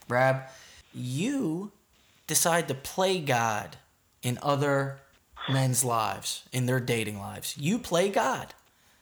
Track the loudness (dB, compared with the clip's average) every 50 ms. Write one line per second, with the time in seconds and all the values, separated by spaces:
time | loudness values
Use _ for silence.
0 | -6 0 2 4 4 4 4 2 -2 -10 -18 -20 -20 -20 -20 -20 -20 _ -12 -8
1 | -6 -4 -2 -2 -2 0 0 0 0 -2 -2 -4 -6 -10 -14 _ _ _ _ _
2 | _ _ _ _ _ 0 0 2 4 4 4 2 2 0 -4 -6 -6 -6 -2 0
3 | 2 2 2 0 0 2 2 2 2 2 0 -2 -4 -8 -12 -18 _ _ _ _
4 | _ _ _ -6 -2 -2 -2 0 0 0 2 2 2 2 2 2 0 -2 -6 -10
5 | -16 _ _ _ _ _ -16 -10 -4 0 2 2 2 2 2 0 0 2 2 2
6 | 0 0 -2 -4 -6 -8 -8 -8 -8 -6 -4 -2 0 2 0 0 0 0 0 0
7 | -2 -4 -6 -8 -8 -10 -10 -8 -8 -10 -8 -4 -2 0 0 0 -2 0 2 2
8 | 2 2 2 2 2 0 0 -4 -6 -10 -16 -20 _ _ _ _ _ _ _ _